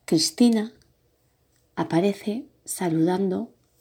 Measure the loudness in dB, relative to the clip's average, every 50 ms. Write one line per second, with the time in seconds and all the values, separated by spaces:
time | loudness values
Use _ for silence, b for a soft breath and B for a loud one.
0 | _ 0 0 0 0 -2 2 2 4 4 4 2 -2 -4 -10 _ _ _ _ _
1 | _ _ _ _ _ _ _ _ _ _ _ _ _ _ _ -8 -4 0 0 2
2 | 2 2 0 -2 -6 -6 -6 -6 -10 -14 _ _ _ -14 -8 -4 -4 -2 2 2
3 | 2 2 2 0 0 -2 -2 -4 -6 -8 _ _ _ _ _ _